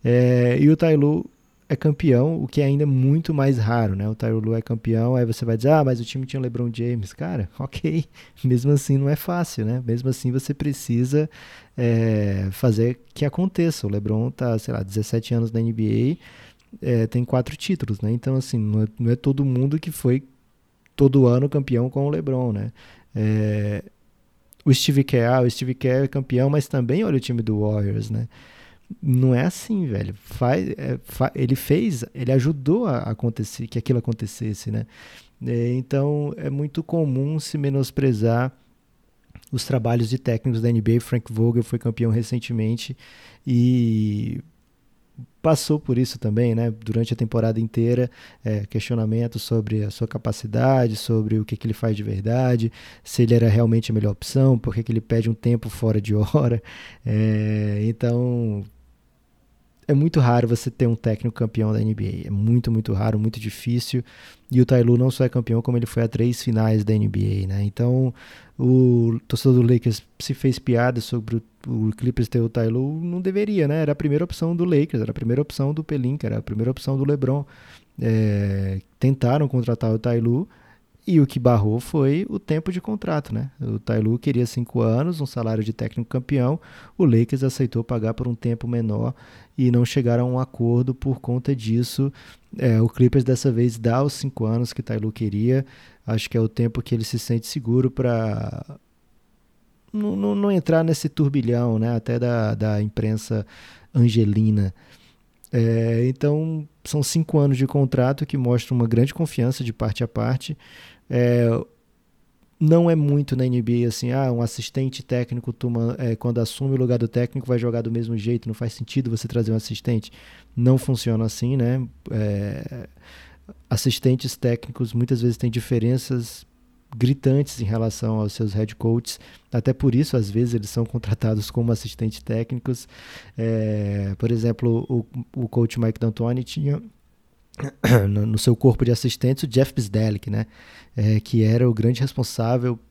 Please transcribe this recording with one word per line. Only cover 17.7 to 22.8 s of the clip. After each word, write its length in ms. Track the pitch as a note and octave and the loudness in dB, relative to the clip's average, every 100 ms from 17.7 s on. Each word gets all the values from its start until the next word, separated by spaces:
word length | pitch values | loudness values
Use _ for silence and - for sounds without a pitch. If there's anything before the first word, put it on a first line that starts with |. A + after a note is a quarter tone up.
| F3+ A2 G#2 | -2 -2 -4
né? 100 | G#2 | -2
Então, 240 | A#2 C3 | -2 -2
assim, 220 | C3 B2+ A#2+ | -2 -2 -2
não 260 | G#2+ G#2+ | 0 0
é, 40 | G#2+ - | 0 0
não 120 | A#2 | 0
é 40 | |
todo 300 | B2 C#3 C#3 | 2 0 0
mundo 340 | C#3 B2 C3+ D#3 | 0 2 0 -2
que 120 | E3 | -6
foi 320 | - B2+ B2+ - _ _ _ _ _ _ | -2 0 0 -4 _ _ _ _ _ _
todo 320 | - C#3 C#3 | 4 6 8
ano 220 | B2+ B2 C#3 | 6 4 2
campeão 420 | D3 C3+ A#2+ B2+ | 0 0 0 0
com 160 | C#3 | -2
o 40 | C#3+ | -2
LeBron, 420 | D#3 D3 B2+ B2+ | -2 -2 -2 -2
né? 200 | G2+ A2 - | -2 -6 -10